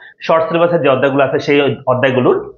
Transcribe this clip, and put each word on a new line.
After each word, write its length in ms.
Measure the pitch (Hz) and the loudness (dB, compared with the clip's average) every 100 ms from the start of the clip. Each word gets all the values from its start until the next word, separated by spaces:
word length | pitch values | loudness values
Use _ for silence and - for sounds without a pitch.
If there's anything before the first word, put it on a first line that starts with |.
| - - | -20 -8
short 260 | - 160 165 | -2 0 0
সিলেবাসের 340 | 170 170 170 | 0 0 0
যে 80 | 139 | 0
অধ্যায়গুলো 340 | 131 139 139 | 2 0 0
আছে 160 | 131 139 | 0 -2
সেই 220 | 147 143 139 123 - | 0 2 0 -2 -4
অধ্যায়গুলোর 680 | 123 131 175 165 - - | 0 0 2 2 0 -4